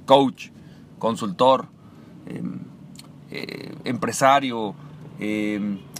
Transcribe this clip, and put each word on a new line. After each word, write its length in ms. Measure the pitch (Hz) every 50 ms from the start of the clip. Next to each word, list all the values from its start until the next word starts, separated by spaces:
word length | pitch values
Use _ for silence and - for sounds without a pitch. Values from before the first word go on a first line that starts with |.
| -
coach, 440 | - 135 139 139 127 - - - - - - - - - - - - - -
consultor, 680 | - 110 113 - 113 98 87 - 127 131 131 120 - - - - - - - - - - - - -
em, 340 | - - - 60 60 - - - - - - - - - - - - - - - -
eh, 440 | - 71 - - - - - - - - -
empresario, 920 | 123 120 104 113 113 - - 139 135 139 143 135 127 117 113 107 98 85 - - - - - - - - -
em, 600 | 101 107 107 107 107 104 104 101 104 104 98 95 - - -